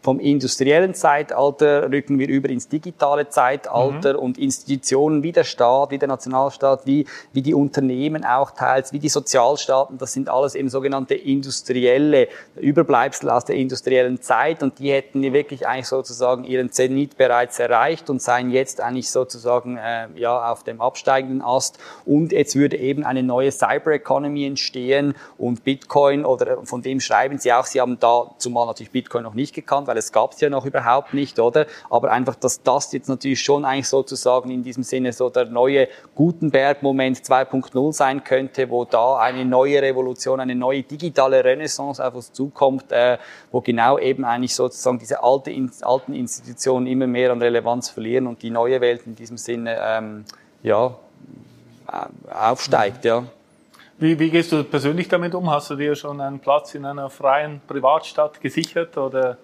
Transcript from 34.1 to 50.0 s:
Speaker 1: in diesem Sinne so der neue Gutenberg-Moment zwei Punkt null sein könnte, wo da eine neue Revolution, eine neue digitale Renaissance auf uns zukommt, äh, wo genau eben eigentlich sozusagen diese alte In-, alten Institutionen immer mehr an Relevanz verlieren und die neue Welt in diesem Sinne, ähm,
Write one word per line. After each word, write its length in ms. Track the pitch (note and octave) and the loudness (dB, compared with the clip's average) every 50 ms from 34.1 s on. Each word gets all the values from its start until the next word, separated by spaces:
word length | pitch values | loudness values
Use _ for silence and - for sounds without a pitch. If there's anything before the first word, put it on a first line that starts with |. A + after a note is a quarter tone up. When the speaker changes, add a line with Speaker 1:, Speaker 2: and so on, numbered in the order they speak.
| C3+ B2+ - B2 B2 B2+ B2 B2+ | -8 -2 2 2 2 2 0 -2
Speaker 1:
in 120 | B2+ B2+ | -6 -6
diesem 200 | A#2+ B2+ A#2+ C3 | -6 -6 -6 -8
Sinne 300 | B2+ - - C3 B2+ B2 | -6 -4 -4 -2 -2 -4
so 160 | A#2 - B2+ B2 | -2 -2 -4 0
der 160 | - B2+ B2 | 0 0 -2
neue 420 | A2+ A#2+ A#2+ B2+ C3+ C#3 C#3 C3 - - - - - _ | 0 2 2 2 4 4 4 2 2 0 -20 -20 -20 _
Gutenberg-Moment 1080 | - D3+ E3+ E3+ E3+ E3 D3+ C3 C3+ C3+ C#3 C#3+ - C#3 C#3 C3+ C3+ C3 C3 B2+ - - | 2 2 2 2 0 -2 2 2 2 2 2 0 0 0 0 0 2 0 0 -2 -4 0
zwei 200 | - C3+ B2+ C3+ | 2 2 2 2
Punkt 300 | - - C3 B2 - - | 0 -2 -4 -4 -2 -2
null 180 | B2+ C#3 D#3 | -2 0 0
sein 300 | D3+ - D3 C3 C3+ C#3+ - | 0 0 0 0 0 -4 -2
könnte, 460 | - C3 C3 C3+ B2+ - - C3 B2 | -2 0 0 0 -2 -4 -4 -4 -2
wo 140 | A#2 A#2+ B2 | -2 -4 -2
da 340 | A#2+ - A#2 A2+ B2+ C3+ B2 | 0 0 2 2 2 2 2
eine 260 | A2+ B2+ B2+ B2+ B2+ | 0 0 0 -2 -2
neue 380 | B2+ B2+ B2+ C3 C#3+ C#3+ C#3 | 2 2 2 4 4 2 2
Revolution, 580 | C#3 C3+ C3 B2+ C3 B2+ B2+ - - C3 C3 C3 | 2 2 0 0 -2 -4 -4 -6 -4 -2 -2 -2
eine 140 | C3 B2+ B2 | -2 -4 -4
neue 280 | B2 B2+ C3 C#3 C#3 | -2 -2 -2 -2 -2
digitale 600 | C3 _ D3 D3+ E3 E3+ C3+ - C3 C3+ C3 C3 B2+ | -4 _ -12 -8 -8 -4 2 2 2 4 4 4 4
Renaissance 600 | B2+ C3 C#3+ D#3 C#3+ - - C#3 C#3+ C3+ - C3 | 4 2 2 -2 -8 -6 -6 -8 -10 -8 -6 -6
auf 100 | B2+ A#2+ | -6 -6
uns 180 | B2+ A#2 - | -8 -16 -16
zukommt, 600 | _ - C#3 D3 - - C#3+ C3+ C3+ C3 - _ | _ -8 -8 -8 0 2 2 2 2 0 -6 _
äh, 260 | - A#2+ A#2+ B2 B2 A2+ - - - - - _ | 0 2 2 2 2 0 -6 -18 -20 -20 -18 _
wo 100 | - B2 | -4 -4
genau 380 | - - A#2+ A2+ A#2 B2 C#3 - | -2 0 0 2 4 4 4 2
eben 260 | - C3 C3 C3 C3 | 2 -2 -2 -2 -2
eigentlich 300 | A#2+ A#2+ A#2+ B2+ B2 - | -4 -2 -2 -2 -4 -2
sozusagen 440 | - B2+ B2+ - - - B2+ B2+ A#2+ | -2 -2 -2 -2 -2 -2 -2 -2 -2
diese 240 | A2+ A2+ B2 A2 | -4 -6 -6 0
alte 280 | - B2 C3+ C#3 C3+ D#3 | 2 2 2 2 -2 -6
In-, 200 | - C3+ C3 B2 - - | -6 -6 -6 -6 -6 -8
alten 320 | - - B2 C3+ - - D3 | -2 -2 -2 -2 -2 -6 -8
Institutionen 720 | C#3+ B2 A2+ - - A#2+ B2 A#2+ - - C3+ C3 B2+ B2+ | -8 -6 -8 -8 -12 -14 -18 -14 -4 0 0 0 0 0
immer 200 | B2+ C3 C3 C3+ | -2 -2 -2 0
mehr 260 | B2+ B2 B2 B2+ B2 | 0 0 2 2 2
an 80 | B2 A#2+ | 2 2
Relevanz 460 | A#2+ A#2+ A#2 A#2 A2 A#2 A#2+ B2+ B2 - | 0 2 2 0 0 0 -4 -2 -4 -10
verlieren 380 | - - A2 A2+ A#2+ C3 B2+ | -10 -8 -6 -2 -2 -2 -2
und 160 | B2 A#2 - | -2 -8 -10
die 80 | - A#2 | -10 -6
neue 300 | A#2 A#2 A#2 B2 C3 C3 | 0 0 2 2 2 2
Welt 220 | B2 A#2+ A#2+ A#2+ - | 2 0 0 -2 -6
in 80 | A#2+ A2+ | -16 -16
diesem 240 | A2 A#2 A2 A#2+ A2+ | -16 -16 -18 -16 -14
Sinne, 380 | - - A#2+ A#2 A#2 A#2 A#2 A2 | -8 -8 -6 -6 -6 -6 -6 -4
ähm, 440 | G2 A2 A2 A2 | -4 -2 -2 -4